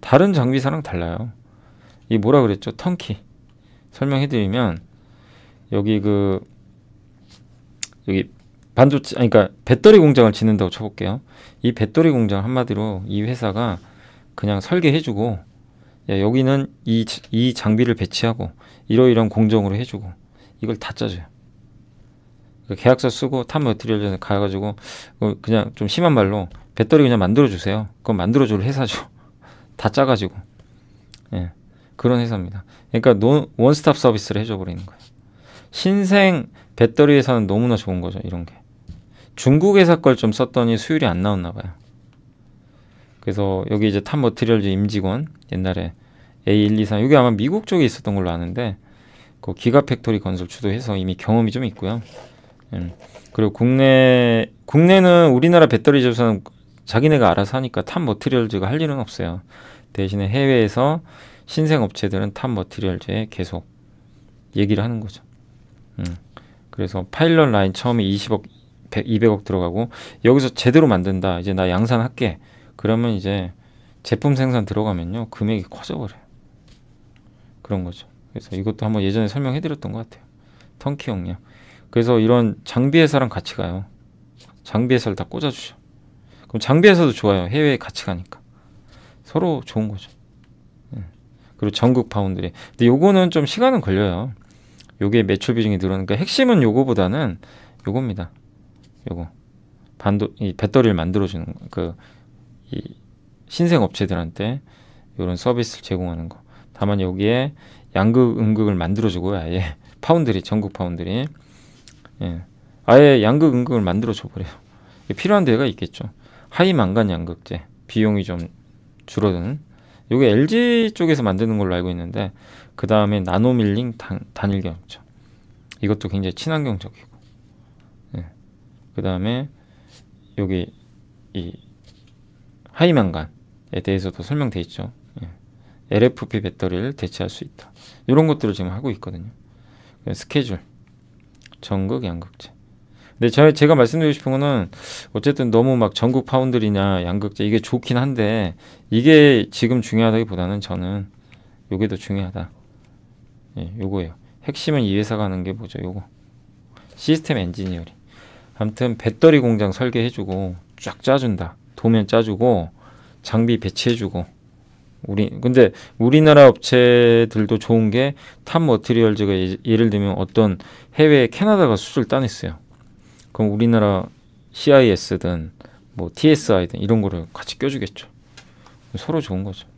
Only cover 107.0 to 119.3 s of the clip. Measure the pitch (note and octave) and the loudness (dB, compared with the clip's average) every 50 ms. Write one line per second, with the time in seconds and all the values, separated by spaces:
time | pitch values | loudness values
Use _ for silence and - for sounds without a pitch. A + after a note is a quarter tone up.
107 | F#2+ F2+ F#2 F#2+ G2+ G#2+ A#2 B2+ C3 D3 D3 - - - - - - - - F#2+ | -2 -4 -4 -2 -2 0 0 0 -2 -4 -8 -12 -20 -20 -20 -20 -20 -6 -2 0
108 | G2 A2 A#2 C3 B2+ A#2+ A2+ - A2 G#2+ A2 G#2+ A2 G#2 G2+ F2+ E2 E2+ G2 G#2 | 2 4 4 4 4 2 2 0 0 0 0 2 0 0 0 0 -2 -2 -2 -2
109 | A#2 A2 F2 F2 F2 F#2+ G2+ F#2 D#2+ E2 E2+ F#2+ F#2+ D#2+ D2+ _ - - - _ | -2 -2 -2 -2 -4 -4 -4 -4 -6 -4 -4 -4 -4 -6 -8 _ -20 -20 -20 _
110 | - - E3 E3+ D#3 B2 G#2+ F#2+ - - G#2+ A2 G2+ G2 - - F#2+ F2 F2 E2 | 0 0 2 2 2 0 -2 -4 -4 -4 -4 -4 -4 -6 -8 -8 -8 -8 -6 -8
111 | F2 F2 F#2+ A#2+ C#3 D3+ - - _ _ - - - - _ - _ - - - | -8 -6 -6 -6 -6 -8 -12 -18 _ _ -20 -20 -20 -20 _ -20 _ -20 -20 -20
112 | _ - _ - - F2+ E2+ E2+ F2 _ _ _ _ _ - _ _ - A2+ C3+ | _ -20 _ -10 -10 -10 -10 -10 -14 _ _ _ _ _ -20 _ _ 6 8 10
113 | D3 D3 C#3 B2 G#2+ G#2+ B2 D3+ D#3 D#3+ B2+ B2 B2 - - A#2 G2+ F2+ F2 G2+ | 10 8 8 6 4 4 4 4 4 2 2 2 -2 -2 -2 -2 0 0 -2 -2
114 | A2+ A#2+ G#2 - - G2 - - G2 - - - _ _ _ - _ - - - | -2 -4 -6 -6 -8 -14 -12 -12 -12 -12 -14 -20 _ _ _ -20 _ -20 -20 -20
115 | _ - G2+ - - F3+ G#3 G#3 F3+ C3+ A2+ A2+ C#3 B2+ - - - E2+ - - | _ -10 -10 -6 -2 0 2 2 4 2 2 2 0 -2 -4 -6 -10 -10 -10 -12
116 | - A2 - _ - - _ - - _ - - F3 F#3+ F#3 D3 G#2+ F#2 F#2+ A2+ | -14 -14 -14 _ -20 -20 _ -20 -20 _ 0 0 2 2 4 2 2 2 2 0
117 | A2 G2+ F2 E2 E2+ E2+ E2+ - - - F#2 E2+ - - - _ _ _ - A2 | 0 0 -2 -4 -6 -10 -12 -14 -14 -12 -12 -12 -12 -16 -20 _ _ _ -2 0
118 | G#2+ G#2+ G#2 G2+ F#2 F2+ F2+ E2+ E2+ E2+ - - _ _ _ - _ _ _ _ | 0 2 2 -2 -4 -4 -6 -8 -8 -12 -14 -20 _ _ _ -20 _ _ _ _
119 | _ - - - G#2 G#2 | _ -8 -4 -2 0 0